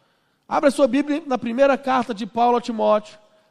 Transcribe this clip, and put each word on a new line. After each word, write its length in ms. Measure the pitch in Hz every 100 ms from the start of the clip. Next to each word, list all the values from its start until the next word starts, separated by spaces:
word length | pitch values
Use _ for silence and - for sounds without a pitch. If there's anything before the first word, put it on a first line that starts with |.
| _ _ _ _ -
Abra 220 | 311 294
sua 160 | - 262
Bíblia 360 | 269 294 285 294
na 120 | 247
primeira 400 | 233 233 277 262
carta 340 | 254 254 233
de 140 | 202 220
Paulo 300 | 226 240 240
a 40 |
Timóteo, 580 | 240 220 214 214 - - _ _ _